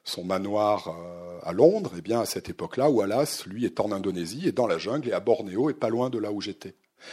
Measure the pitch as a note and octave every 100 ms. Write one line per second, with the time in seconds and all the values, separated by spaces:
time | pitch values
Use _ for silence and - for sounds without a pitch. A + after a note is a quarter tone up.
0 | - - F2+ F#2+ G2 G#2 G#2 G#2 - E2
1 | F2 F2 - - - F2+ D3+ G#3+ F#3 F2+
2 | E2 A#2 G#2 - - F2 E2+ - C#3+ B2
3 | G2 A2+ D3 - - G2+ A#2 - G#2 G2
4 | F#2+ F2+ E2 A#2 F#3 F#2 A#2 E2 F2 C#3
5 | B2 F#2 G2 A2+ G2+ F#2 D3 C3+ A2+ A#2
6 | B2 A#2+ G#2 G#2 G2 F#2+ G2 - _ _
7 | -